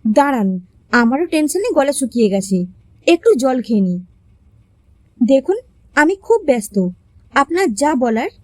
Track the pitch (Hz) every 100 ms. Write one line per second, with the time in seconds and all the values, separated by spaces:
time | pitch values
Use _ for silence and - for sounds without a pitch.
0 | 226 214 285 254 196 185 180 _ _ 240
1 | 233 269 349 311 302 359 466 311 277 277
2 | 247 240 214 196 196 185 180 - _ _
3 | - 339 466 320 262 262 214 220 190 180
4 | 180 _ _ _ _ _ _ _ _ _
5 | _ _ 240 269 269 415 _ _ _ -
6 | 302 392 - 453 339 247 214 202 180 180
7 | _ _ _ 285 277 339 370 202 285 294
8 | 240 220 339 _